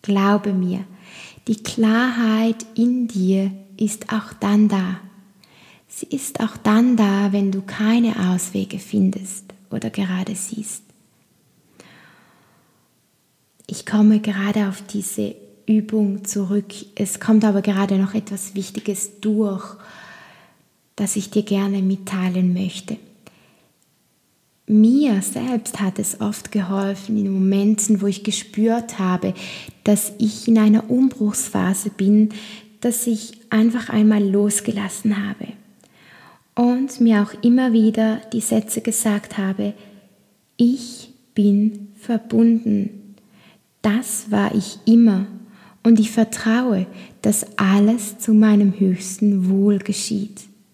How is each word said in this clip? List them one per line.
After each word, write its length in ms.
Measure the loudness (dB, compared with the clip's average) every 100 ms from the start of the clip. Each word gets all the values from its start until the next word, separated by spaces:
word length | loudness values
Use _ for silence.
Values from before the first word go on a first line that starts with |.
Glaube 520 | 0 0 2 2 0
mir, 260 | -2 -2 -4 -8 -18 -20 -20 -20 -14 -6
die 160 | -6
Klarheit 1000 | -6 0 2 2 0 0 0 2 0 -2 -6 0
in 320 | 0 0 -2
dir 440 | 0 2 2 0 -6 -18 -4
ist 340 | -4 -4 -6
auch 200 | -6 -8 -6
dann 280 | 0 4 4
da. 320 | 2 -2 -6 -12 -20 _ _ _ _ _ _ _
Sie 180 | -16 -8
ist 340 | -8 -8 -6
auch 140 | -6 -4
dann 380 | 0 2 4 2
da, 380 | 2 2 0
wenn 180 | 0 -2
du 100 | -4
keine 720 | -8 -4 0 2 0 0 0
Auswege 460 | -2 -2 -6 -6 -10
findest 680 | -4 0 0 -2 -12 -16 -18 -20 _
oder 180 | -8 -8
gerade 460 | -6 -4 -4 -6 -8
siehst. 480 | -10 -10 -12 -14 _ _ _ _ _ _ _ _ _ _ -20 -20 -20 _ _ _ _ _ _ _ _ _ _ _ _ _ _ _ -16
Ich 220 | -14 -4
komme 320 | 4 4 4
gerade 500 | 0 -4 -4 -2 -4
auf 140 | -6
diese 520 | -10 -10 -8 -6 -8 -8 -20 _ 0
Übung 580 | 0 0 -2 -2 -4
zurück. 500 | -6 -6 -2 -2 -4 -18 -16 -8
Es 240 | -6 -4
kommt 240 | 2 4
aber 200 | 4 0
gerade 340 | 0 -2 0 0
noch 160 | 0
etwas 400 | -4 -6 -12 -10
Wichtiges 680 | -10 -8 -8 -8 -8 -10 -6
durch, 560 | -2 0 -2 -4 -10 -18 -20 -20 -20 -20 -20 -20 _ _ _ _ _ -8
das 200 | -4 -4
ich 160 | -2
dir 120 | -4
gerne 380 | 0 0 0 0
mitteilen 720 | 0 -2 -4 -4 -2 0 0
möchte. 440 | 0 -4 -8 -12 -12 -12 _ -20 _ _ _ _ _ _ _ _ _ _ _ _ _ 2
Mir 520 | 4 6 4 2 0
selbst 560 | -2 -6 -4 -4 -6 -4
hat 180 | -4 -2
es 240 | -6 -4
oft 300 | -6 -6 -6
geholfen 680 | -4 -2 -2 -4 -6 -4 -2
in 160 | 0
Momenten, 680 | 0 2 2 2 2 2 2
wo 20 | 0
ich 180 | -2
gespürt 760 | -6 -6 -8 -2 0 0 -4 -4
habe, 340 | -2 0 -2 -6 -12 -16 -18 _
dass 300 | 2 2 0 -2
ich 280 | -4 -2 2
in 120 | 4
einer 320 | 6 4 4
Umbruchsphase 960 | 2 2 2 -4 -2 -6 -2 -2 -2 -6
bin, 400 | -2 4 4 4 0 -16 -20 -20 _
dass 280 | -4 -2 -4
ich 320 | -4 -6 -20 -2
einfach 400 | 2 2 0 -2
einmal 340 | 4 4 4
losgelassen 1040 | 2 2 2 0 -4 -6 -6 -4 -2 -2 -4
habe. 200 | -10 -14 -16 _ _ _ _ -20 -20 -20 _ _ 0
Und 400 | 2 2 -2 2
mir 240 | 4 4
auch 180 | 0 0
immer 300 | 2 4 4
wieder 480 | 4 4 2 -2 -2 -6
die 80 | -6
Sätze 400 | -2 -2 -2 -6
gesagt 560 | -4 -2 -2 -2 -4 -6
habe: 360 | -4 -2 -6 -8 -20 -20 _ _ _ _ _ 0
„Ich 560 | 2 2 -8 -18 -20 -20 _
bin 540 | 0 2 4 2 -2 -16 -14
verbunden. 1200 | -4 -4 0 4 4 4 0 -2 -2 -8 -20 -20 _ _ _ _ _ _
Das 480 | -2 0 -4 -10 -4
war 240 | -2 0
ich 240 | -2 -4 -2
immer 420 | 4 6 6 4 -2 -10 -20 -20 -20 _
und 180 | 4 4
ich 100 | 4
vertraue, 760 | 0 -2 -2 0 0 0 -2 -2 -10 -20 -4
dass 360 | -2 -2 -4 -2
alles 640 | 2 4 4 2 -4 -8
zu 140 | 2
meinem 440 | 6 6 6 4 2
höchsten 720 | 0 0 -6 -2 0 2 2
Wohl 280 | 2 2 2
geschieht.“ 640 | -2 -6 -4 -6 -6 -12 -20 _ _